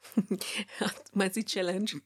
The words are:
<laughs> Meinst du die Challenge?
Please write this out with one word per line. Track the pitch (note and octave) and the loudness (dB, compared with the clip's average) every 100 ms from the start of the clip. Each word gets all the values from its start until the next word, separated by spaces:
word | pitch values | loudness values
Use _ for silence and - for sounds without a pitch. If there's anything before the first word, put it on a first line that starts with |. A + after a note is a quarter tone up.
| - A3 | -2 0
<laughs> | G3 F#3 - G#3+ - - A3 - - | 2 0 -2 -4 -4 -2 -2 -2 -2
Meinst | G3 F#3+ A3 | 2 2 2
du | |
die | G#3 | -2
Challenge? | G3+ F3+ F#3+ G#3+ - | 0 2 2 0 -4